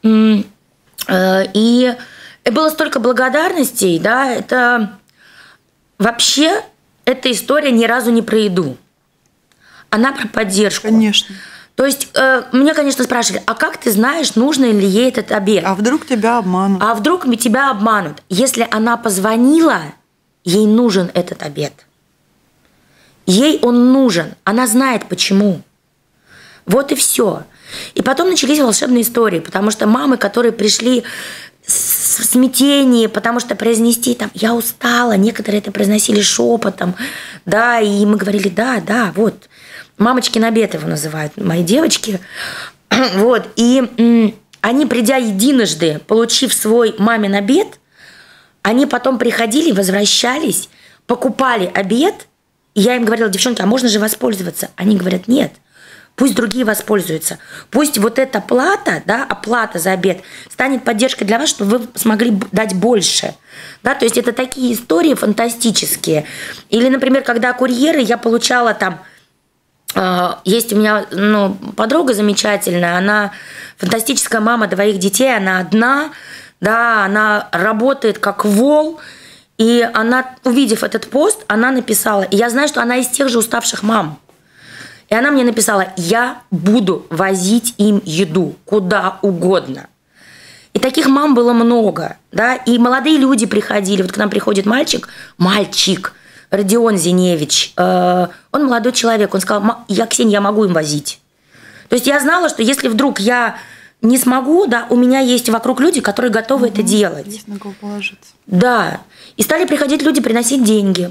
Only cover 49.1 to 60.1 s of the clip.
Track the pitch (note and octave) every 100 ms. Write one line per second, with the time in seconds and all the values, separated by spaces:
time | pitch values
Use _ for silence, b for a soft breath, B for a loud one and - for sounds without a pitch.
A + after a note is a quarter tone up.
49.1 | A#3+ A#3 A#3 A3+ C4+ E4 G3 F#3+ G3 G#3
50.1 | - A#3 C#4 D4+ - - b b b -
51.1 | B3 B3 - C4 A#3 F3+ - F#3+ A#3 F4+
52.1 | - - _ _ _ _ G#3+ G#3 B3 A3+
53.1 | A3+ A3 F#3+ B3+ A3+ F#3+ B3+ A#3+ G#3 G#3+
54.1 | - B3 G3 F3 - - - F#3 G3+ F3+
55.1 | F#3 G3+ C4+ - - B B B B B
56.1 | - C4 F#3+ A3+ B3 A3 G#3 - G#3 E3
57.1 | D#3 - E3+ B B B A#3+ D4+ A3+ A3
58.1 | A3+ C4 A3+ - B3 D#4 G4+ - E3 -
59.1 | A3+ - G3+ G#3+ A#3+ G#3+ F3 F3 F#3 F#3+